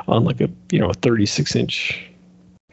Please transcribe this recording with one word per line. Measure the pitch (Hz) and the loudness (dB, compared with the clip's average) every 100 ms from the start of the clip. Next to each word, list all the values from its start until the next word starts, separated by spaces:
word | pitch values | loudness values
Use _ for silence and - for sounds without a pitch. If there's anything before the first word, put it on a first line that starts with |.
| - | 0
on, | 220 | 2
like, | 180 135 | 2 0
a, | - - - | -2 -4 -2
you | 165 | 0
know, | 208 | 0
a | |
thirty-six | 98 123 113 101 - 147 | 0 2 2 2 0 -2
inch, | - 127 - - - - - - - - _ _ | -2 -2 -4 -6 -8 -12 -20 -20 -20 -20 _ _